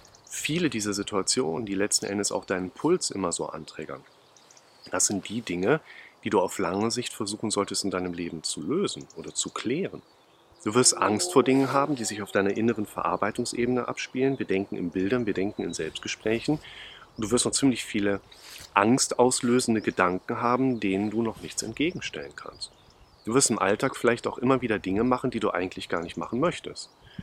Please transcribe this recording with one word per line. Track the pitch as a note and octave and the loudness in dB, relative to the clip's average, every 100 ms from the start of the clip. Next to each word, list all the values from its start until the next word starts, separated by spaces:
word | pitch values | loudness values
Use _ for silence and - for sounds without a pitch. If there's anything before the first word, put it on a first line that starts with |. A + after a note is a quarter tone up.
| - - - | -20 -20 -14
viele | - - D#3 D#3+ | -8 -2 0 0
dieser | A#2 G#2 | 0 -2
Situationen, | G2+ G2 G#2 F#2 - C3 E2 A2 | -4 -2 -2 0 0 0 -2 -2
die | F#2+ | -2
letzten | G#2 - G#2+ | 0 0 0
Endes | G2+ G2 | -2 -2
auch | G#2 - | -2 -2
deinen | F#2 F#2 | -2 -2
Puls | - D3+ F3+ - | -2 0 2 0
immer | G2+ F2+ | -2 -2
so | E2 D2 | -2 -6
anträgern, | D#2 D2+ - D2+ C2+ - _ _ _ - - - - - | -8 -12 -12 -10 -12 -16 _ _ _ -20 -20 -20 -20 -6
das | F2+ - | 0 0
sind | G2+ - | 0 -4
die | G#2+ | -8
Dinge, | A#2 F2 F#2+ D#3 - - - _ | -4 0 2 2 0 -20 -20 _
die | A2 | 0
du | G2+ | 2
auf | F2+ - | 2 0
lange | F2 F#2+ A2 | 0 0 0
Sicht | A#2+ A#2+ | 0 -6
versuchen | - G#2 G#2 A2+ | -6 -6 -4 -2
solltest, | G2+ G2 G2 | 0 0 -2
in | G2 | -2
deinem | F2+ F2+ | -2 -2
Leben | F2 E2+ E2 | -4 -6 -6
zu | - - | -8 -6
lösen | D#2 D#3 F3+ - C#2 - | -4 -2 -2 -6 -12 -14
oder | D#2 | -10
zu | - - | -6 -6
klären. | - A2 C#3 F3+ C#2+ - _ _ _ _ - | -4 -4 -2 -4 -8 -18 _ _ _ _ -8
Du | G#2+ A2 | 0 4
wirst | C3 - | 6 6
Angst | F#2+ G#2 - | 4 2 4
vor | C#3 | 6
Dingen | B2+ C3 C3+ | 6 6 4
haben, | C#3 C#3+ C#3 | 2 2 0
die | A2+ | -4
sich | G#2 | -6
auf | G2+ | -2
deiner | G#2 G2 G2+ | 2 2 2
inneren | A2+ A2+ G#2 | 2 2 -2
Verarbeitungsebene | - E2+ F2+ G2+ G#2+ A#2+ - A#2+ B2 A#2+ | -2 -2 0 -2 -2 -4 -2 0 0 -2
abspielen. | B2 - C3 C3 C3+ | -6 -6 0 0 0
Wir | G#2 | 0
denken | G2 G2 G2+ | 0 0 -4
in | F2+ | -4
Bildern, | F#2 F#2+ B2 A2 | 0 0 0 0
wir | |
denken | F#2 G2 G#2+ | 0 -2 -2
in | F#2 | -6
Selbstgesprächen. | E2+ D#2+ - - - G#2+ A2+ - D3+ - - - - - - | -4 -6 -8 -8 -4 -2 0 0 -2 -4 -18 -18 -20 -18 -8
Und | G#2+ | 0
du | |
wirst | A#2+ | 2
noch | A#2 | 2
ziemlich | - C#3 A#2 | 2 2 2
viele | - G#2+ G2+ G2+ - - - - - | -2 0 0 0 -4 -20 -20 -18 -2
angstauslösende | - G#2 C3+ - - B2 B2 B2 B2 B2 A2 | 4 6 6 4 4 4 4 2 2 4 2
Gedanken | - - F2+ F#2 - A#2 | 2 2 2 2 -2 -2
haben, | A#2+ B2 C3 A#2+ | 0 2 2 0
denen | G#2+ F#2+ G#2 | 0 0 0
du | G#2 | 0
noch | A#2 G#2 | -2 -4
nichts | E2+ - | -10 -8
entgegenstellen | A2 A2+ D3 F#3 - - C#2 - | -6 -2 -2 -4 -8 -8 -12 -12
kannst. | - - - - - - - _ - | -16 -14 -16 -16 -20 -20 -20 _ 0
Du | |
wirst | A#2+ C3+ | 4 4
im | A2 | 4
Alltag | F#2+ G#2+ C3+ - | 2 2 0 0
vielleicht | A#2+ A#2 A2+ | 2 2 0
auch | - | 0
immer | B2 C3 | 2 2
wieder | B2 G#2 | 2 0
Dinge | F#2 F#2+ | 0 2
machen, | A#2+ B2+ C3 | 2 2 0
die | A2+ | 0
du | G2+ | 0
eigentlich | F2+ F#2 - - | 0 -2 -6 -6
gar | F2+ | -4
nicht | F2 - | -4 -6
machen | D#2+ A#2 | -6 -2
möchtest. | E3 - - - - _ - - | -2 -2 -8 -14 -16 _ -20 -16